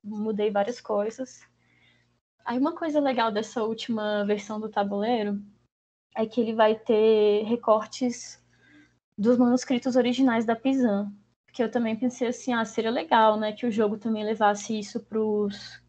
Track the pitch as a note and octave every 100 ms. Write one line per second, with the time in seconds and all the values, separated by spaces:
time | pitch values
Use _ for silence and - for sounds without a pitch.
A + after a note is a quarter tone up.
0 | G#3 G#3+ A3 G#3 G#3+ G3+ G3+ B3 - G#3
1 | G#3 A3 B3+ - _ _ _ _ _ _
2 | _ _ _ _ - A#3+ C#4+ E4 E4 D4
3 | C#4 A#3 A3+ G#3 G#3+ B3 A3 A3 - A3
4 | G#3 G#3 G3+ G#3 G#3 G#3+ G#3+ G#3+ G3+ G3+
5 | A3 A#3+ G#3 G3+ - _ _ _ _ _
6 | _ G#3+ A3 B3 A3 A3 G#3+ A3 - G#3+
7 | A3 A3 G#3 G#3 G#3+ A#3 A#3 G#3+ G#3+ -
8 | B3 A#3 - - _ _ _ - _ _
9 | _ - G#3+ B3 B3 B3 - A#3+ C4+ B3
10 | A#3+ B3 C4+ A3+ A3 A#3 C4+ C4+ B3 G3+
11 | G3+ - _ _ _ - A3 B3 A3+ A3
12 | B3+ B3 A#3 B3+ - A#3 A3 - A3+ B3
13 | E4 A3+ A3 G#3+ G#3+ G#3+ A#3+ G#3+ G#3+ A3
14 | A3+ A3 G#3+ A3 G#3 G#3 - G#3+ G#3 A#3
15 | - A3 G#3+ G#3 G#3 G3+ - -